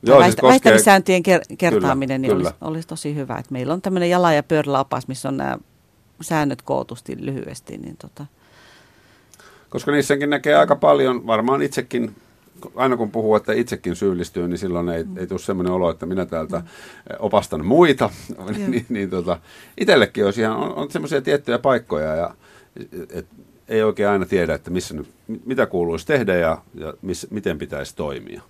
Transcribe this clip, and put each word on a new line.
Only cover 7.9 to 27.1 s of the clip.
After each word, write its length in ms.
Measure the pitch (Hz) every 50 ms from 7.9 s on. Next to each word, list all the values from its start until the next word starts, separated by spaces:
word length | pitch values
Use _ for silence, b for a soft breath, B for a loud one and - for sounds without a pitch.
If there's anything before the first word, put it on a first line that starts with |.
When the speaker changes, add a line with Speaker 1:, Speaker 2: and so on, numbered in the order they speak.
| -
Speaker 2:
tota 300 | - - 143 _ - 147 143 _ b b b b b b b b b b b b b b b b b b b b b b b b b b b
Speaker 1:
Koska 220 | - - - - 147
niissäkin 380 | 147 139 - 147 139 143 147
näkee 240 | 147 143 135 143 147
aika 200 | 151 151 - 143
paljon, 500 | 139 - 151 147 143 135 131 127 120 -
varmaan 360 | 113 113 107 110 120 135 139 143
itsekin, 540 | 139 135 - 123 123 - 123 120 110 104 - _ _ _ _ _ _ _ - - - _
aina 200 | - 127 131 127
kun 140 | 117 117 104
puhuu, 260 | 98 113 110 107 107
että 160 | 104 - - 107
itsekin 440 | 113 120 - - 90 _ 90 85
syyllistyy, 520 | - 107 98 92 87 87 - _ 95 87 87
niin 100 | 87 85
silloin 300 | 95 95 87 87 87 87
ei, 160 | 85 82 82
Speaker 2:
Mm. 120 | - 185 92
Speaker 1:
ei 80 | 92
tule 120 | 87 95 90
semmoinen 340 | - - 101 90 90 90 90
olo, 180 | 92 90 85
että 160 | 80 - -
minä 200 | 85 92 95 90
täältä, 300 | 80 - 82 78 76 -
Speaker 2:
Mm. 80 | 82 87 82 B B B B B B B -
Speaker 1:
eh, 60 | - -
opastan 480 | - 104 - 104 - - - 80 78
muita. 440 | 90 123 156 175 165 131 - 131 101 87 - - -
<laughs> 100 | - -
Speaker 2:
Joo. 120 | 95 92
Speaker 1:
Niin, 360 | 107 214 202 - - 117 117 -
niin 220 | 123 107 98 95
tota, 280 | 92 92 87 90 87 82 B B B B B B B -
itsellekin 440 | - 202 190 147 107 98 _ - 104
olisi 160 | 98 101 117
ihan, 160 | 110 107 110
on, 180 | 117 123 - -
on 160 | 156 151 143
semmoisia 300 | - 170 156 139 - 139 131
tiettyjä 360 | - 147 143 - - 120 120
paikkoja, 560 | - 143 131 117 - _ 87 78 76 78 78
ja, 200 | 80 87 - - b b b b b b b b - - - - 87 82 -
et, 160 | - 87 85 _ _ - - _ _ _ _ _
ei 140 | 110 110 110
oikein 260 | 110 101 98 104 101
aina 180 | 104 98 92
tiedä, 280 | - - 95 87 80 78
että 160 | 71 _ -
missä 240 | 87 90 85 - -
nyt, 140 | 76 71 - - _ _ _
mit-, 180 | 113 - -
mitä 200 | 120 131 127 120
kuuluisi 400 | - - 90 87 85 82 82 -
tehdä 280 | - 147 139 117 98 92
ja, 220 | 87 85 80 80 - - _ _
ja 200 | 85 80 78 73 - -
miss-, 200 | 95